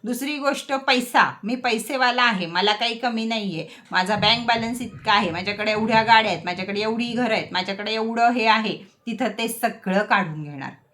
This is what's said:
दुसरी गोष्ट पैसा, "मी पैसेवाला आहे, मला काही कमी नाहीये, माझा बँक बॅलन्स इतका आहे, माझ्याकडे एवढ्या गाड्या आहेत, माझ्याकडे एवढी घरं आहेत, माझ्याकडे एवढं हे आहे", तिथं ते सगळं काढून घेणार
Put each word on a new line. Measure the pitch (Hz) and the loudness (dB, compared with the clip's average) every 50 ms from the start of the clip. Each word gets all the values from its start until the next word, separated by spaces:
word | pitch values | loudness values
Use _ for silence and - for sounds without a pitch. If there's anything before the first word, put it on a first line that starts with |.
| - | -4
दुसरी | 220 247 247 277 285 294 | -4 -4 -4 -4 -6 -4
गोष्ट | 285 277 277 277 277 - - 269 | -2 0 -2 -2 -2 -2 -2 -4
पैसा, | 262 262 277 262 254 247 - - 247 185 135 - - - | -2 2 2 2 2 0 2 4 4 4 4 2 -6 -6
"मी | 202 254 | -6 -6
पैसेवाला | 254 - 247 226 226 226 - 294 254 254 247 240 247 247 | -2 -2 -2 -2 -2 -4 -4 -2 2 2 2 4 4 2
आहे, | 240 220 185 175 | 2 2 0 -4
मला | 160 170 180 190 208 | -2 0 2 2 2
काही | 208 - 233 233 233 226 | 2 2 0 -4 -2 -2
कमी | - 247 226 226 220 | -4 -2 -2 -2 -4
नाहीये, | 226 226 220 208 196 165 160 156 - - - - - | -2 -4 -4 -4 -4 -4 -6 -8 -10 -14 -20 -16 -2
माझा | - 185 185 190 214 | 0 0 2 2 0
बँक | 196 202 214 226 240 240 | 2 4 4 4 2 2
बॅलन्स | 233 233 226 226 226 247 247 | 0 0 0 0 -4 -4 -6
इतका | 247 196 - - - 214 | -8 -10 -12 -6 0 2
आहे, | 208 208 220 175 | 2 4 2 0
माझ्याकडे | 160 175 185 196 202 202 208 214 | -2 -4 -4 -4 -4 -2 -2 -2
एवढ्या | 214 214 220 220 226 220 220 | 0 0 0 4 4 4 6
गाड्या | 226 233 220 220 208 | 8 6 6 6 4
आहेत, | 180 160 165 | -2 -4 -4
माझ्याकडे | 180 180 190 185 196 202 202 | -6 -6 -6 -6 -4 -4 -2
एवढी | 214 220 226 220 233 240 | -2 -2 -2 -2 -4 -2
घरं | 233 240 247 220 220 | -2 -2 0 0 0
आहेत, | 185 151 - | -2 -2 -2
माझ्याकडे | 180 185 185 190 196 196 208 220 | -4 -4 -2 -2 -6 -6 -4 -4
एवढं | 220 220 220 226 226 233 233 240 | -2 -2 -2 -2 0 2 2 2
हे | 240 247 220 | 4 2 2
आहे", | 226 214 220 220 220 - - - - _ _ _ | 4 4 4 2 -2 -4 -6 -10 -20 _ _ _
तिथं | 240 220 - 262 | -10 -6 -2 -2
ते | 220 - - 226 | -4 -2 -2 -4
सगळं | 220 226 - - 220 220 - - 190 185 196 | -4 -4 -2 -4 -4 -4 -4 -4 0 0 0
काढून | 214 202 214 202 185 160 151 151 151 | 2 2 2 2 2 -2 -6 -8 -8
घेणार | 147 147 139 135 135 - _ _ _ | -10 -10 -10 -12 -12 -14 _ _ _